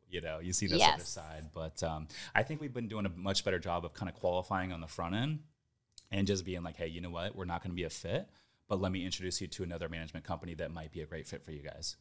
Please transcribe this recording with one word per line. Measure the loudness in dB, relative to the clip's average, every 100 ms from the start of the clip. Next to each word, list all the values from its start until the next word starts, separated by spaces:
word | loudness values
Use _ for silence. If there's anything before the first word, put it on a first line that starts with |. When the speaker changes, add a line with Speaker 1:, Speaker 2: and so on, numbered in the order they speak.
| _
Speaker 1:
you | -4
know, | -2 -2
you | 0
see | 2 4
this | 8
other | 8 8
Speaker 2:
Yes. | 2
Speaker 1:
side. | 0 -2 -6 -8
But, | -6 -6 -2
um, | -2 0 -4 -8 2
I | 4
think | 4 0
we've | -4
been | -4 -2
doing | 0 0
a |
much | 0 2 2
better | 4 2
job | 2 0
of | 0
kinda | -2 -4
qualifying | 0 2 2 2 0 0
on | -4
the | -6
front | -4 0
end | 2 2 0 -6 _ _ _ _ -20 -4
and | 2 4
just | 4
being | 2 -4
like, | -4 -4
"Hey, | -4
you | -2
know | -4
what? | -2 -4 -2
We're |
not | -2 -2
gonna | -2 -2
be |
a | -2
fit, | -2 0 0 0 -10 _ _ _
but | 2
let | 2
me | 2
introduce | 0 -2 -2 -2
you | -2
to | -4
another | -4 -2 -4
management | -4 -6 -6
company | -4 -4 -4
that | -4 -4
might | -4 -8
be | -8
a | -6
great | -6 -6
fit | -10
for | -8
you | -8
guys," | -8 -6 -6 -6